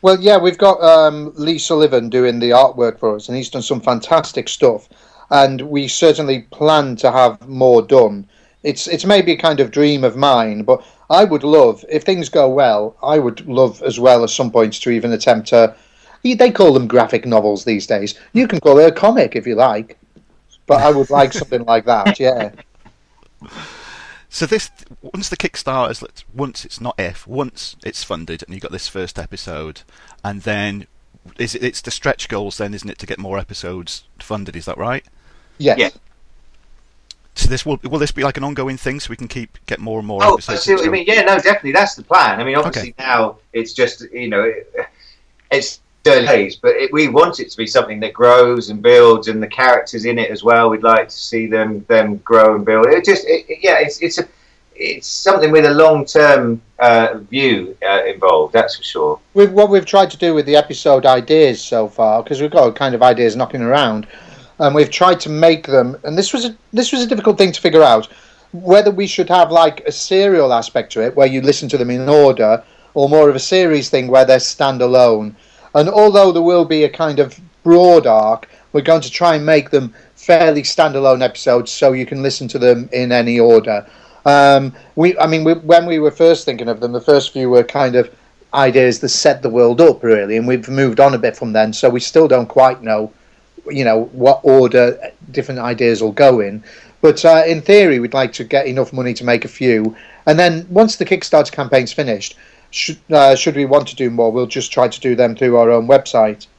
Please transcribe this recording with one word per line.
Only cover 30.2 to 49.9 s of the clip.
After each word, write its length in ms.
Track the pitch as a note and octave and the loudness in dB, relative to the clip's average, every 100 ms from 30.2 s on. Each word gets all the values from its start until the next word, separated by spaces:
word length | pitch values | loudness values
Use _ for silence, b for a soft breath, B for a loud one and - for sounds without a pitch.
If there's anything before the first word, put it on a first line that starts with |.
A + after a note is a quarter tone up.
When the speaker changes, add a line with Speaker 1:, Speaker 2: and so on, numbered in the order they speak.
Speaker 2:
and 200 | - G3+ | -16 -14
then 440 | G3+ G#3 G3+ G3+ - _ _ _ _ _ | -10 -8 -8 -12 -18 _ _ _ _ _
is 160 | A#2+ | -12
it, 100 | A#2+ | -10
it's 180 | B2 A#2 | -10 -10
the 100 | - | -14
stretch 380 | - - C3 - | -10 -8 -8 -10
goals 280 | G#2 G2+ - | -12 -12 -12
then, 160 | G2+ | -12
isn't 160 | G2+ G2+ | -12 -18
it, 80 | - | -18
to 60 | G#2 | -16
get 140 | - | -14
more 180 | F#2+ G2 | -10 -12
episodes 680 | F#2+ G2 F2+ F#2 F2 - _ _ | -12 -16 -14 -14 -16 -20 _ _
funded, 360 | - G#2+ G2 E2+ | -14 -12 -12 -16
is 100 | E2 | -16
that 120 | - | -12
right? 260 | G#2+ C3+ _ _ _ _ _ _ | -10 -10 _ _ _ _ _ _
Speaker 1:
Yes. 200 | C#3+ A2+ | -2 -2
Speaker 3:
Yeah. 120 | A2+ - _ _ _ _ _ _ _ - _ _ _ - _ - | -2 -6 _ _ _ _ _ _ _ -20 _ _ _ -20 _ -2
Speaker 2:
So 140 | - | 0
this 160 | B2+ - | 0 -6
will, 140 | C#3+ | -8
will 160 | C3 D3+ | -6 -6
this 120 | D3 | -6
be 120 | - | -4
like 140 | C#3 C3 | -6 -6
an 60 | |
ongoing 340 | C#3 C#3+ C3+ B2+ | -10 -8 -10 -8
thing 220 | - C#3 | -10 -10
so 100 | - | -12
we 80 | A#2 | -16
can 100 | A#2+ | -14
keep, 300 | C3 A2+ _ - | -14 -16 _ -14
get 140 | - | -12
more 200 | A2 A2 | -8 -10
and 80 | G#2+ | -10
more 160 | G2 | -2
Speaker 3:
Oh, 80 | G#2 | 0
I 20 | |
Speaker 2:
episodes 300 | F#2 - G#2 | 0 -4 -8
Speaker 3:
see 120 | - F#3+ | -2 0
what 100 | E3 | 0
you 80 | |
Speaker 2:
each 140 | F#3 F3 | -4 -2
Speaker 3:
mean. 80 | A3 | 0
Yeah, 60 | |
no, 120 | F#3+ F#3+ | 2 2
definitely, 380 | F3+ G3+ C#3 | 0 -2 0
that's 220 | D3+ G3+ - | 0 -2 -6
the 80 | |
plan. 360 | - F3+ C3 G2+ | -2 0 2 -2
I 40 | A#2+ | -4
mean, 100 | C#3 | -4
obviously 360 | D3+ B2+ G#2 | -4 -6 -12
Speaker 2:
Okay. 120 | - | -12
Speaker 3:
now 340 | C3 A#2+ A2 - _ | -4 -2 -4 -8 _
it's 220 | A2+ A2 | -10 -10
just, 280 | - G2 - A#2 | -4 -4 -4 -18
you 160 | A#2+ B2 | -14 -6
know, 140 | G2+ | -4
it, 300 | F#2 - - - - b b b b _ _ | -4 -6 -12 -12 -14 b b b b _ _
it's 300 | C#3 C3+ - _ _ D3 | -6 -6 -16 _ _ 2
early 200 | C3+ B2 | 2 2
days, 280 | A#2+ G2 - | 0 -2 -4
but 140 | B2 | -2
it, 200 | - C3+ | 0 -2
we 160 | D3 D3+ | -2 0
want 320 | B2 - - | 2 0 0
it 100 | - | -14
to 60 | - | -10
be 100 | A2 | -4
something 320 | C3 A#2 G#2+ | -2 -4 -6
that 100 | G#2+ | -10
grows 560 | - B2 B2 B2 A#2+ G#2+ | 0 4 4 2 -2 -6
and 120 | G#2+ | -4
builds, 460 | A#2 B2 A#2+ A2+ G#2+ | 4 6 6 4 -2
and 120 | A2 | -8
the 60 | G#2+ | -8
characters 560 | - B2+ A#2+ - | -4 0 0 -2